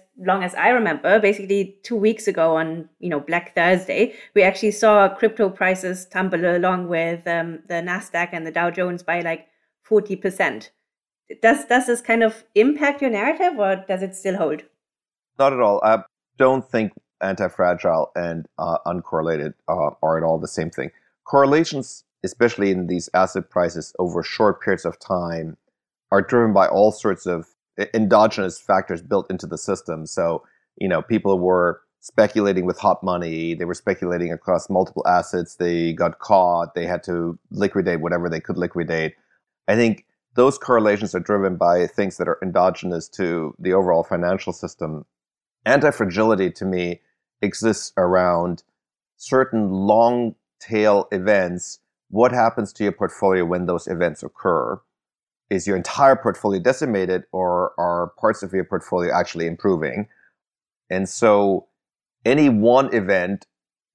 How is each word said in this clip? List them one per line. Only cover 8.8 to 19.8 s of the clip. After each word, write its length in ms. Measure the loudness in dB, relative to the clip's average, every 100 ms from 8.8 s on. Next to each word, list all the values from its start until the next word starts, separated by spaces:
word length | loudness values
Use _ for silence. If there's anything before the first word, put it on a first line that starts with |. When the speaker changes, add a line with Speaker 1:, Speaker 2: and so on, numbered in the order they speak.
| -4 -6
Speaker 1:
by, 160 | -4 -4
like, 260 | -4 -8 -10 _ _ _
forty 320 | 0 2 2 -4
percent. 560 | -4 -2 -2 -4 -12 _ _ _ _ _ -20 0
Does, 240 | 2 2 2
does 220 | 0 2
this 140 | -2
kind 220 | 0 2
of 220 | 2 0 _ 2
impact 460 | 4 4 0 0
your 100 | -2
narrative, 480 | 0 -2 0 0 0
or 240 | 0 0 -4
does 140 | -6
it 140 | -6 -6
still 220 | -6 -2
hold? 260 | -2 -4 -10 _ _ _ _ _ _ 0
Speaker 2:
Not 140 | 2
at 80 | 4
all. 220 | 2 4
I 200 | 4 2 0 _ _ 2
don't 320 | 4 4 0
think 240 | -2 -2 -6 _ -6
anti-fragile 920 | -4 -2 -2 0 0 2 0 0 -2 -4
and, 320 | -6 -6 -10 -8
uh, 200 | -4 -4 -4
uncorrelated, 680 | -8 -4 -4 -2 -2 -6 -10 -6
uh, 220 | -2